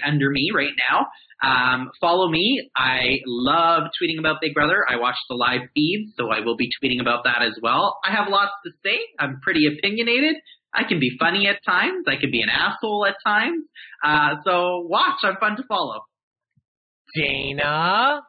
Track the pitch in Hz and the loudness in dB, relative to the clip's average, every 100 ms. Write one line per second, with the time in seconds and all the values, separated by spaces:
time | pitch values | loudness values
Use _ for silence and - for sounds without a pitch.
0 | 143 147 139 139 151 196 143 139 123 165 | 0 2 2 0 0 0 -2 -2 0 2
1 | 269 - _ - 135 127 127 127 131 - | 0 -6 _ -4 0 2 2 0 -4 -2
2 | 170 175 185 160 208 269 - 127 127 127 | 2 2 2 2 2 0 -2 -2 0 2
3 | 127 135 131 120 127 160 165 165 156 - | 0 -2 -2 -2 2 2 4 2 0 -4
4 | 170 160 156 156 160 147 147 190 151 123 | -4 -2 -2 -2 -2 0 2 2 0 0
5 | 120 127 - 123 123 123 127 - 151 208 | -2 -4 -8 -2 0 0 -2 0 0 0
6 | 214 - 117 110 110 113 120 - 135 123 | -6 -6 -2 -2 -2 -2 -2 -2 -2 0
7 | 123 120 127 120 117 107 113 131 202 - | 0 0 0 0 0 -2 0 2 2 0
8 | 190 208 202 196 202 - 175 - 196 226 | -2 0 0 0 0 -4 -14 -8 -4 -4
9 | 466 - 139 135 160 170 151 147 202 214 | -4 -6 -6 -4 -2 2 2 2 -2 -2
10 | 233 240 302 311 - - _ - - 175 | 0 2 2 0 -8 -20 _ -4 -2 0
11 | 127 123 165 196 202 202 - 180 226 370 | 0 0 0 2 0 0 0 0 0 -2
12 | - 139 139 120 110 131 175 - 226 208 | -4 -2 -2 0 0 0 0 -2 -4 0
13 | 202 196 220 208 240 339 302 - - - | 0 0 0 2 0 -4 -8 -18 -20 -4
14 | 151 151 147 151 190 180 180 180 170 202 | 2 4 2 0 0 2 2 -2 -2 0
15 | 349 370 208 190 214 214 - 196 147 107 | 2 2 -2 0 -2 -2 -4 -2 -2 -6
16 | - _ _ _ _ _ _ _ _ _ | -14 _ _ _ _ _ _ _ _ _
17 | _ 156 143 139 139 139 147 151 170 202 | _ -4 -2 -2 -6 -2 -2 0 2 2
18 | 262 294 | 2 0